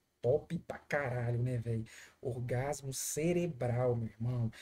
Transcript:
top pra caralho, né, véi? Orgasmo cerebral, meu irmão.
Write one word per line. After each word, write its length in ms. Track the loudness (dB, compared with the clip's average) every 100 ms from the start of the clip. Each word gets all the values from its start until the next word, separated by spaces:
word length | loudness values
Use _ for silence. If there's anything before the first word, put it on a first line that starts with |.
| _ _
top 340 | 2 2 2 -6
pra 180 | -6 -12
caralho, 640 | -2 0 0 0 0 2
né, 160 | 2 0
véi? 260 | 0 -2 -4 -12 -20 -8
Orgasmo 720 | -6 -4 -2 0 0 -2 -4
cerebral, 1000 | -6 -4 0 2 2 0 0 0 4 2
meu 140 | 2 -2
irmão. 420 | -2 -2 2 0 -2